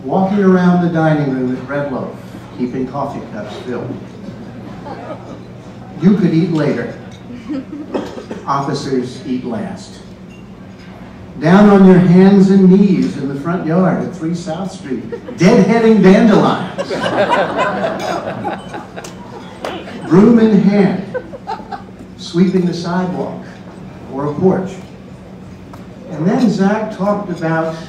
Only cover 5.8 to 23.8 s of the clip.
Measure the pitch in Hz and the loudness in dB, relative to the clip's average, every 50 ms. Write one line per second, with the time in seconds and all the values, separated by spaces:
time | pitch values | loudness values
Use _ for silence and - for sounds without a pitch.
5.8 | - - - - 143 190 214 175 175 165 151 160 165 170 165 151 147 - - 120 | -18 -18 -12 0 2 2 4 4 2 2 2 2 0 0 0 -2 0 -2 -2 -4
6.8 | 113 - - - - - - - - - 247 247 - - 294 269 262 - 294 285 | -6 -8 -10 -14 -16 -20 -20 -20 -18 -18 -18 -16 -12 -10 -10 -10 -8 -10 -14 -14
7.8 | 302 - - 370 339 - - - - - - 190 - - - - - - 135 - | -14 -10 -8 -8 -8 -8 -14 -16 -14 -14 -14 -14 -8 -6 -4 -4 -4 -4 -6 -6
8.8 | - 127 131 127 117 - - - - 147 127 123 - 123 113 107 98 92 - - | -4 -4 -4 -4 -4 -4 -10 -14 -8 -6 -6 -6 -6 -8 -8 -8 -8 -10 -10 -14
9.8 | - - - - - - - - - - - - - - - - - - - - | -16 -18 -20 -20 -20 -20 -20 -20 -20 -20 -20 -20 -20 -20 -20 -20 -20 -20 -20 -20
10.8 | - - - - - - - - - - - - - 151 180 202 208 208 202 196 | -20 -20 -18 -18 -18 -20 -18 -20 -20 -18 -12 -2 2 4 6 8 8 8 8 8
11.8 | 190 185 185 175 - - 175 185 190 196 202 196 185 190 196 196 190 180 180 202 | 8 8 8 8 6 6 6 8 8 8 8 6 6 6 6 6 8 8 8 6
12.8 | 202 - 175 - 127 - - - 135 139 143 135 - 165 180 - 160 156 160 180 | 6 4 4 2 0 -2 -2 -6 -8 -6 -6 -6 -4 -4 -4 -4 -2 0 0 2
13.8 | 190 170 135 120 123 - - - 156 165 175 170 - 165 156 175 196 180 - - | 2 2 0 -2 -4 -6 -8 -8 -6 -6 -6 -6 -6 -8 -8 -8 -8 -10 -10 -12
14.8 | - 139 127 110 - - - - - - - - 160 185 240 226 185 - 226 233 | -10 -8 -8 -8 -8 -10 -12 -12 -12 -14 -2 2 4 4 6 6 4 4 2 4
15.8 | 226 226 220 202 175 190 190 220 240 220 202 170 - - - - - - - - | 4 4 4 6 6 6 6 6 6 6 4 4 4 2 0 -2 -6 -8 -8 -8
16.8 | - - 190 - - - - - 302 - 320 - 185 - 180 220 233 - - 202 | -8 -6 -6 -4 -4 -4 0 0 0 2 2 0 0 -2 -2 -2 -2 -2 -2 -4
17.8 | 185 165 - - - - - 147 - - - - - - - - - - - - | -4 -4 -6 -6 -6 -6 -6 -6 -8 -8 -10 -8 -8 -8 -10 -10 -12 -14 -16 -16
18.8 | - - - - - - - - - - - - - - - - - - - - | -16 -14 -16 -16 -16 -16 -18 -18 -18 -18 -18 -18 -18 -18 -18 -12 -12 -10 -10 -10
19.8 | - - - - - - 151 185 214 240 233 226 220 220 208 185 160 190 202 208 | -14 -14 -14 -14 -2 4 4 6 6 8 6 6 4 6 4 4 4 4 4 4
20.8 | 190 - - - - - - 508 - - - 523 - - - - - - - - | 2 2 0 -2 -6 -8 -10 -10 -10 -10 -16 -16 -10 -10 -10 -10 -10 -14 -14 -14
21.8 | - - - - - - - - - - - 170 190 - 185 185 175 175 160 - | -14 -18 -20 -20 -20 -20 -18 -16 -16 -6 2 2 2 4 4 0 0 0 -2 -4
22.8 | - 175 170 185 185 175 - - - - - - - - - - - - - - | -6 -4 -2 -2 -2 -4 -4 -6 -8 -8 -8 -12 -14 -16 -18 -18 -20 -20 -18 -18